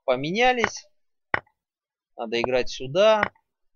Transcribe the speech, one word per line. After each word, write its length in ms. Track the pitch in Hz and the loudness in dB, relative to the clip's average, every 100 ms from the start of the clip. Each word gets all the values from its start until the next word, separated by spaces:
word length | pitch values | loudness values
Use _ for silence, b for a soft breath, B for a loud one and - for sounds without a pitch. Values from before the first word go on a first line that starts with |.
| - | -2
поменялись. 800 | 127 147 202 254 247 208 - - _ _ _ _ - - _ _ _ _ _ _ - | -2 -2 2 2 2 -2 -4 -18 _ _ _ _ -6 -6 _ _ _ _ _ _ -12
Надо 240 | 117 117 | -4 -2
играть 300 | 120 127 120 | 0 0 -2
сюда, 640 | - 131 160 214 214 208 _ _ _ _ | -6 -4 2 4 4 0 _ _ _ _